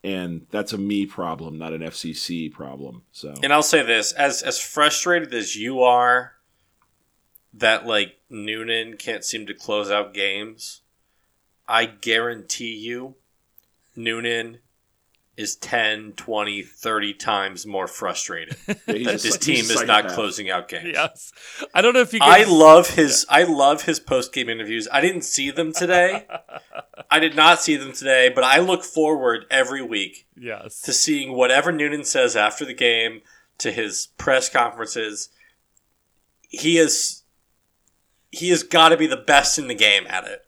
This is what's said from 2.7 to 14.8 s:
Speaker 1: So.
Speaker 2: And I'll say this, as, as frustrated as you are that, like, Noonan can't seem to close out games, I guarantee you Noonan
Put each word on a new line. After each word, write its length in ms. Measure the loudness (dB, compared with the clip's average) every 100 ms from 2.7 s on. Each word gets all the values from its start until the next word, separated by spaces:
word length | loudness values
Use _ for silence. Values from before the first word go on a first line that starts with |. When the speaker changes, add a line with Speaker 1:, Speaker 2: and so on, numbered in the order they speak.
| -16 -16 -18 _
Speaker 1:
So. 240 | -20 -18 -8
Speaker 2:
And 100 | 0
I'll 80 | 2
say 220 | 2 0
this, 280 | 2 0 -2
as, 280 | -2 -2 -2
as 180 | -6 -8
frustrated 720 | -8 0 0 0 -2 -2 -2
as 240 | -8 -8 -8
you 280 | -8 2
are 480 | 4 4 4 2 -2 _ _ _ _ _ _ _ _ _ _ _ _
that, 320 | -2 0 0 0
like, 300 | -2 -2 _ _
Noonan 680 | -14 -10 -8 -6 -6 -6 -12
can't 260 | -10 -8
seem 220 | -8 -10 -12
to 80 |
close 380 | -14 -6 -6 -2
out 240 | -2 -2 -4
games, 680 | -4 -6 -12 -16 -20 -20 _ _ _ _ _ _ _ _ -4
I 180 | -2 -2
guarantee 880 | -6 -2 -2 -2 -8 -12 -10 -10
you 400 | -12 -12 -12 -14 _ _ _ _ _ _ _ _ -10
Noonan 600 | -8 -6 -6 -6 -8 -16 _ _